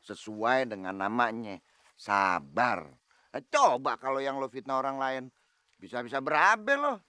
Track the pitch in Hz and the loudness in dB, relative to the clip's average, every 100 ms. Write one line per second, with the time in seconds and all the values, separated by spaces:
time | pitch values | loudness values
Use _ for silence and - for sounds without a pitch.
0 | - 101 - 107 113 127 127 104 92 98 | -14 -14 -12 -4 2 2 2 -4 -6 -4
1 | 98 117 120 113 113 92 _ _ _ _ | -2 2 0 0 -8 -12 _ _ _ _
2 | - 101 95 90 71 76 123 101 76 65 | 0 2 4 0 -2 0 0 0 -6 -20
3 | _ _ _ - - 294 262 127 135 117 | _ _ _ -12 -4 4 4 4 -2 -4
4 | 131 135 135 135 135 131 131 135 135 135 | -2 -2 -2 -4 -6 -8 -4 -2 0 -2
5 | 135 131 127 _ _ _ _ _ 95 123 | -2 -4 -8 _ _ _ _ _ -10 -8
6 | 120 135 135 151 175 220 214 277 294 233 | -4 -4 0 4 6 6 2 0 0 -2